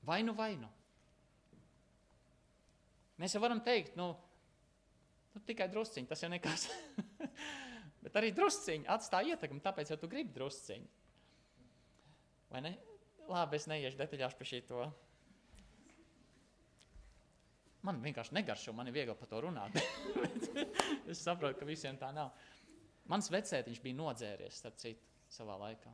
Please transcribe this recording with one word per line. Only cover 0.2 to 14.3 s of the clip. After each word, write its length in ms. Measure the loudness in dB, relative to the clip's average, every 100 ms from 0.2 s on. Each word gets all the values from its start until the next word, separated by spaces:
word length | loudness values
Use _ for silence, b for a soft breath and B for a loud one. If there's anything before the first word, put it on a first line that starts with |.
nu, 120 | 4 2
vai 180 | 0 0
nu. 140 | -6 -14 -20 _ -20 -20 -20 _ _ -20 -20 -20 -20 -20 -20 -20 -20 -20 _ _ _ _ _ -20 -20 -4
Mēs 160 | 0
jau 80 | 6
varam 180 | 6 6
teikt, 320 | 6 6 6 -2
nu, 140 | -2 -2 -10 -20 -20 _ _ _ _ -20 -20 -20 _
nu, 80 | -16 -6
tikai 220 | 0 2
drusciņi, 360 | 2 0 -2 -4
tas 120 | -2
jau 80 | -2
nekas. 380 | 0 2 2 0
<laughs> 640 | -4 -6 -6 -6 -4 -8 -6 B -6 -8 -10 -14 -12
Bet 140 | 0 4
arī 140 | 4 8
drusciņi 480 | 6 6 2 0 4
atstāja 420 | 2 6 4 4
ietekmi, 280 | 2 0 0
tāpēc 300 | 0 0 0
jau 20 | -2
tu 100 | -2
gribi 220 | -2 -4 -2
drusciņi. 540 | -4 -4 -8 -10 -10 -20 -20 -20 b b b b b b b b b b b _ _
Vai 80 | -6 -4
ne? 80 | -8 -12 -20 -20 -20
Labi, 320 | -4 2 4 2
es 80 | 0
neiešu 260 | 0 -2 0
detaļās 400 | -2 0 -2